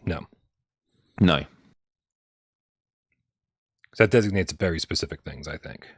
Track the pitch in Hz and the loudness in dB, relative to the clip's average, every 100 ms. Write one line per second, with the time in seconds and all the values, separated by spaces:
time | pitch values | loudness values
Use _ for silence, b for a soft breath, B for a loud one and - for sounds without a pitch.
0 | - 80 - _ _ _ _ _ _ _ | -6 -6 -8 _ _ _ _ _ _ _
1 | _ - 95 73 - _ _ _ _ _ | _ 2 4 4 -2 _ _ _ _ _
2 | _ _ _ _ _ _ _ _ _ _ | _ _ _ _ _ _ _ _ _ _
3 | _ _ _ _ _ _ _ _ _ - | _ _ _ _ _ _ _ _ _ 2
4 | 110 120 104 98 90 - 95 80 - - | 4 4 4 0 -2 -2 -4 -4 -4 -6
5 | - - - - - - - - - | -6 -10 -14 -14 -12 -12 -14 -16 -20